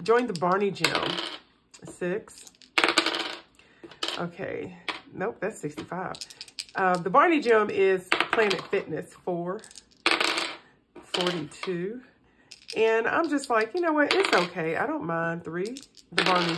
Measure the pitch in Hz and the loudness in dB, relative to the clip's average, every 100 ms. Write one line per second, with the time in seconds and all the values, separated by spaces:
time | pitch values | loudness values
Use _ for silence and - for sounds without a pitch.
0 | 175 240 247 170 175 196 202 156 165 - | 2 4 2 0 0 2 0 2 0 0
1 | - - - - - _ _ - - - | -2 -4 -6 -10 -18 _ _ -20 -18 -6
2 | 180 202 - - - - - - - - | -4 -4 -6 -18 -20 -20 -6 2 4 4
3 | - - - - - _ _ _ - - | 0 0 -6 -10 -16 _ _ _ -20 -10
4 | - - 175 - - - 185 175 - - | -8 -6 -6 -6 -8 -6 -8 -10 -12 -12
5 | - - 196 - 202 214 151 147 - 175 | -12 -8 -6 -4 -6 -6 -8 -8 -10 -8
6 | - - - - - - - - 185 180 | -8 -10 -14 -16 -16 -14 -8 0 2 2
7 | 185 254 349 311 240 220 208 202 190 190 | 4 6 6 6 6 4 4 4 4 2
8 | - - - - 214 170 - 196 - 147 | 0 -2 0 2 2 0 -2 -4 -4 -8
9 | - - - 175 175 214 - - - _ | -8 -10 -4 -4 -4 -8 -12 -20 -20 _
10 | - - - - - - - _ _ - | -2 0 0 -2 -4 -8 -18 _ _ -20
11 | - - 180 170 147 - - 175 185 247 | -8 -2 0 -2 -6 -8 -6 -4 -6 -8
12 | - _ _ _ - - - - 220 226 | -14 _ _ _ -20 -20 -8 0 2 2
13 | 220 - 330 285 - 226 220 359 339 294 | 2 0 0 -2 0 0 0 0 2 2
14 | 294 349 392 190 175 180 160 - 240 311 | 4 4 4 2 2 -2 -2 -2 -2 -4
15 | 160 165 165 170 165 170 208 269 - - | -4 -2 -2 -4 -6 -6 -6 -8 -16 -20
16 | - 170 175 180 170 | -8 -2 2 2 0